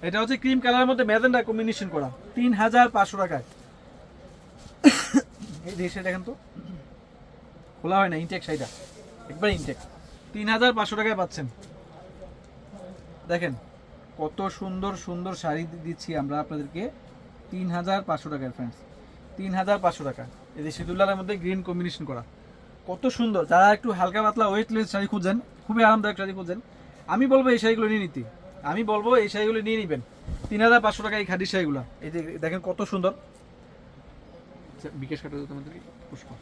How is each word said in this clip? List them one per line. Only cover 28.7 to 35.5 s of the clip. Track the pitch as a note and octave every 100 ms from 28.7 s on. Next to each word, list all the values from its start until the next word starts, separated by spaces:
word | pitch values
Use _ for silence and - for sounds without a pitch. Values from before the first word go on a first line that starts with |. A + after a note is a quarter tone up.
আমি | F3 A3
বলবো | G#3+ G#3+ B3
এই | G#3
শাড়িগুলো | G3+ G#3+ A3 G#3+
নিয়ে | A3
নিবেন। | F#3+ C#3 A#2+ - - - -
তিন | G#3 A3+
হাজার | A#3+ G#3+
পাঁচশো | G#3 G#3+
টাকা | G#3+
এই | G3+
খাদি | F#3 F#3
শাড়িগুলো। | F#3+ D#3+ C#3 B2 - D3+
এই |
যে | E3 D#3+ E3
দেখেন | D#3+ F3+ F3+
কত | F3+ G3+
সুন্দর। | G3 F#3 - - - - - - - - - - - - - - - -
আচ্ছা, | - D3+ D3
বিকাশ | C3+ D3+
কাটা | D3 C#3+
দাও | C#3+